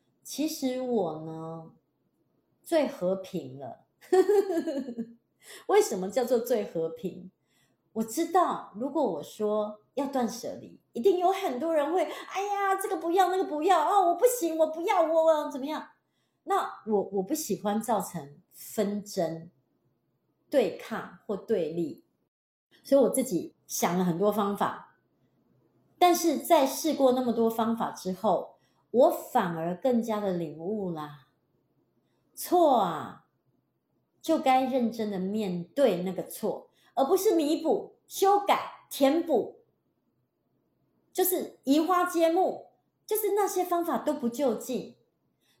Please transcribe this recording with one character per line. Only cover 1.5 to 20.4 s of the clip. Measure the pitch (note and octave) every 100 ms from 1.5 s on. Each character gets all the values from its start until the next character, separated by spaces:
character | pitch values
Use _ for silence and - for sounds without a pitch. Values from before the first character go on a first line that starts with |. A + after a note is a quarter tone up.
| E3 D#3+ _ _ _ _ _ _ _ _ _
最 | - E4 B3+
和 | - F3+ F#3+
平 | - F3 C3+ C3
了。 | C3 - _ _ -
<laughs> | F#4 F#4 G#4 G4 E4+ E4 C#4 - A#3 A3+ - _ _ - - -
为 | G4
什 | - G3
么 | F#3
叫 | B3+
做 | B3 A#3+
最 | - A#3
和 | G3 E3+ D#3+
平？ | - F#3 F#3 F3+ _ _ _ _ _ _
我 | A3
知 | A3+ D#4 E4
道， | F4+ D#4 F3+ - G3+
如 | C#4
果 | D4+ A#3+
我 | D3+
说 | - - G#3+ G#3+ G#3 G#3 _
要 | - C4+
断 | C4+ A3+
舍 | - C3 F2+
离， | F2 - _
一 | A#3
定 | D4+ F4+
有 | F4+
很 | F#4+ F#4+ B3
多 | D#4+
人 | D#4+ C#4+
会 | F4+ D4+ - -
，“哎 | F#4
呀， | G4+ G4+ G4 F#4+
这 | G4+
个 | F4
不 | E4+
要， | F4+ F4+
那 | F#4
个 |
不 | C#4 D4
要， | E4 F4
哦， | D4+ G4+ F4
我 |
不 | F4 B4
行， | - E4 D#4+
我 | D#4
不 | D#4+
要， | F4+ F#4+
我， | D#4 E4
我 | D#4+ D4+ C#4+
怎 | C#4
么 | C#4
样？” | C#4+ - _ _ _ _ _
那 | - F#4+ - - A3
我， | G#3 -
我 | G3
不 | F#3+
喜 | D4+ - F#3
欢 | G#3 G#3+
造 | G#3+ G#3
成 | F3+ E3 C#3 C#3+ _
纷 | - - - G3+ G#3
争、 | G3+ F#3+ D#3+ E3 E3 _ _ _ _ _ _ _ _ _